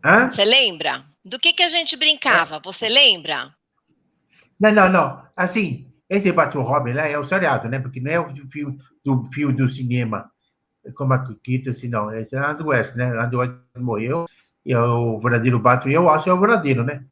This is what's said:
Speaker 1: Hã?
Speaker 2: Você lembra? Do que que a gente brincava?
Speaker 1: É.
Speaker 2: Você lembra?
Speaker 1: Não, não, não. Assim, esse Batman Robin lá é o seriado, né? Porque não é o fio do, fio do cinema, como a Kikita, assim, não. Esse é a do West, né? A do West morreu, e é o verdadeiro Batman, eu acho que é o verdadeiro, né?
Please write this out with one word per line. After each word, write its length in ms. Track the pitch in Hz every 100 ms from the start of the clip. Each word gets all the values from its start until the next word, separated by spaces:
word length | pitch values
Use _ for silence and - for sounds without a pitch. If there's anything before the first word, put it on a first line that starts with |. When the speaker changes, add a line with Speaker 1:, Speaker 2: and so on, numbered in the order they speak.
Speaker 1:
Hã? 240 | 147 202 254
Speaker 2:
Você 140 | 254
lembra? 600 | 208 262 240 165 156 131 143 _
Do 140 | 190 240
que 140 | 339
que 100 | 339
a 60 | 349
gente 280 | 339 320 311
brincava? 600 | 302 294 277 196 165 156
Speaker 1:
É. 40 |
Speaker 2:
Você 240 | 175 190 226
lembra? 680 | 247 277 185 156 147 135 _ _ _ _ _ _ _ _ _ _ _
Speaker 1:
Não, 140 | 214
não, 160 | 214 185
não. 340 | 185 143 - - -
Assim, 500 | 185 220 180 127 - _ _
esse 240 | 202 196
Batman 320 | 165 147 147
Robin 280 | 123 143 120
lá 140 | 131 156
é 100 | 147
o 100 | 135
seriado, 420 | 185 170 123 117
né? 100 | 135
Porque 220 | 131 131
não 100 | 131
é 80 | 165
o 160 | 156 135 135
fio 260 | 151 143 135 _ _
do, 200 | 139 127 113
fio 260 | 147 147
do 160 | 131 127
cinema, 580 | - 123 123 113 104 - _ _ _ _ _ 139 127
como 160 | 135
a 120 | 131
Kikita, 460 | 131 107 - 127 131
assim, 160 | 117 123
não. 260 | 117 104
Esse 220 | 113 107
é 40 | 131
a 120 | 143
do 140 | 151 156
West, 300 | 131 107 120
né? 200 | 123 117
A 100 | 120
do 120 | 123
West 160 | 123 123 _ 123
morreu, 500 | 123 107 117 165 170 _ _ _
e 80 | -
é 60 | 120
o 400 | 120 120 117 110
verdadeiro 400 | 117 117 120 120
Batman, 340 | 113 127 131
eu 180 | 147 175
acho 140 | 156
que 60 | 180
é 20 |
o 80 | 180
verdadeiro, 440 | 202 226 151 123
né? 200 | 120 143 -